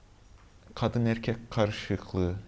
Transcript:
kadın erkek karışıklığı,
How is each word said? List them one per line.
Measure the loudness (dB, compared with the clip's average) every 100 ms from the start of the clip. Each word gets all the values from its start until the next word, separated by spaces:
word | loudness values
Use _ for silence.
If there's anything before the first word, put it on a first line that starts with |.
| -20 -20 -20 -20 -20 -20 -16
kadın | -2 0 2
erkek | 2 2 0 -2 -4
karışıklığı, | 2 2 0 -4 -4 -2 0 0 -2